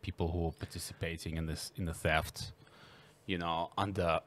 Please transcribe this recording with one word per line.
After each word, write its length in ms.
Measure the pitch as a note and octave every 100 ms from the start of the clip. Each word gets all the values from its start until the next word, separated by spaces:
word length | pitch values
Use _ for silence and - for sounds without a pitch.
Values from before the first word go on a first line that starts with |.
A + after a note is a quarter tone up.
people 280 | - - E2+
who 160 | F2 E2
are 40 |
participating 840 | - - - - - E2 E2 E2+ D#2+
in 100 | D#2+
this, 260 | D#2 - -
in 100 | E2+
the 80 |
theft, 580 | D2+ D#2+ D#2 - - - - - - - - - - -
you 120 | F2+
know, 320 | E2+ E2 E2+ -
under, 420 | G2 G2 E2+ E2